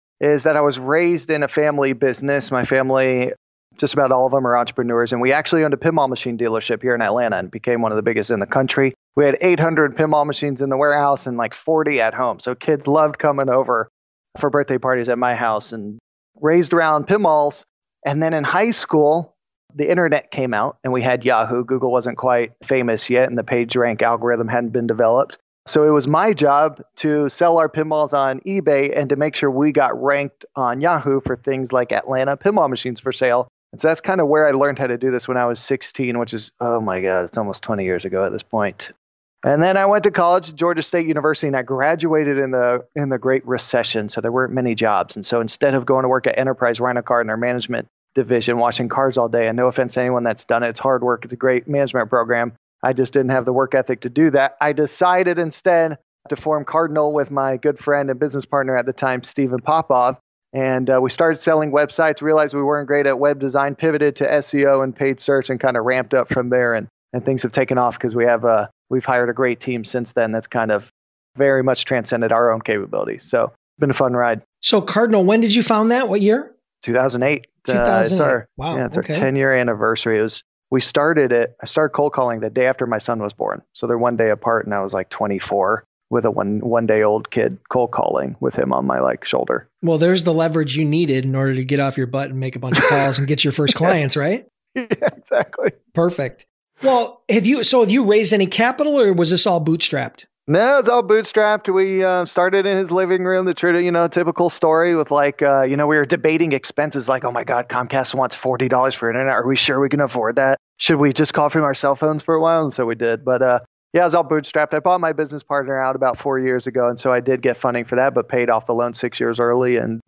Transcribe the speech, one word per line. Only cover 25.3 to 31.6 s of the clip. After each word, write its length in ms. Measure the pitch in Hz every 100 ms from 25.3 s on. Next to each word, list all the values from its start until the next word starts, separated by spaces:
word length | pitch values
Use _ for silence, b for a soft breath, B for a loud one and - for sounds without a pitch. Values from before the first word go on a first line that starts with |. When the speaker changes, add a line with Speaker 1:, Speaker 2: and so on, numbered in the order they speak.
| - _ _ -
Speaker 1:
So 220 | 151 151
it 20 |
was 180 | 151 131
my 260 | 156 214
job 500 | 185 143 143 156 143 - -
to 300 | 156 151 143
sell 300 | - 175 165
our 120 | 156
pinballs 440 | 156 156 156 147
on 280 | 143 135 135
eBay 540 | 196 196 156 139 139 -
and 140 | 139
to 60 | 139
make 200 | 151 -
sure 140 | 143
we 220 | 131 151
got 280 | 143 131 120
ranked 460 | 135 143 139 - - 143
on 240 | 123 123
Yahoo 420 | 165 160 143 135
for 140 | - 127
things 380 | - 135